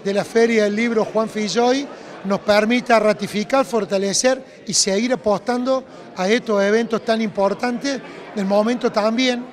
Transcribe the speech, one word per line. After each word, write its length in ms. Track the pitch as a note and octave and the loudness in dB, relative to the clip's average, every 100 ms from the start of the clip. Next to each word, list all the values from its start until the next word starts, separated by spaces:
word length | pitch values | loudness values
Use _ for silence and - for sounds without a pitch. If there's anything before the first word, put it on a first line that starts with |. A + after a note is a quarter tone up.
de 100 | G3 | -2
la 100 | G3+ | -2
Feria 420 | - A3+ A#3 A3+ G#3 | 0 2 4 4 2
del 100 | G#3 | 0
Libro 300 | A#3+ A3 G3+ | 0 0 0
Juan 220 | G#3+ A3 | -2 -2
Filloy 600 | G#3+ G#3+ F#3 A#3+ C4 C#4+ - - - G3 | -4 -2 0 2 2 -2 -14 -18 -12 -4
nos 140 | G3 | -2
permita 580 | - G#3 G#3+ B3 B3 A3+ | 4 4 4 0 4 4
ratificar, 680 | G#3+ G#3 G#3 G3+ G#3 C4 C4 | 4 0 -2 -4 0 0 2
fortalecer 960 | A#3 G3+ G3 G3 F#3 B3+ C4 - - - | -2 0 -2 0 0 2 0 -4 -18 -4
y 60 | |
seguir 400 | F#3 - F#3+ A#3+ | -2 0 0 0
apostando 720 | B3+ G#3+ G3+ - B3 B3 C4 B3+ - - - | 0 0 0 0 -2 0 -2 -4 -20 -18 -4
a 140 | F#3 | 0
estos 320 | A#3 A#3 G#3 | 0 2 2
eventos 420 | G3 A3 A#3 A3+ | 2 2 0 -4
tan 160 | - A3+ | 0 0
importantes, 800 | A3 F#3 G3 G3+ B3 A#3+ C#4 C4+ - - - A3 | 0 0 0 0 -4 -4 -4 -6 -8 -16 -12 -6
en 40 | |
el 60 | G3 | 0
momento 460 | G3+ G#3+ B3 A#3+ | 2 2 0 0
también 520 | A3 G#3 A3+ B3+ A#3+ B3 | 0 0 0 0 -2 -6